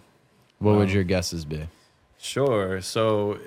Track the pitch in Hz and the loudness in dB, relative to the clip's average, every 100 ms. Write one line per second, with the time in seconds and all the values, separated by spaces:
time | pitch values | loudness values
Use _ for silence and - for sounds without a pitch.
0 | - _ _ _ _ - 104 104 98 98 | -16 _ _ _ _ -2 2 4 4 2
1 | 90 92 87 85 76 76 80 - _ _ | 2 0 -2 -6 -6 -8 -10 -14 _ _
2 | _ _ - - 139 110 95 95 92 113 | _ _ -8 -2 0 2 0 -4 -4 0
3 | 110 107 104 104 | 2 2 0 -4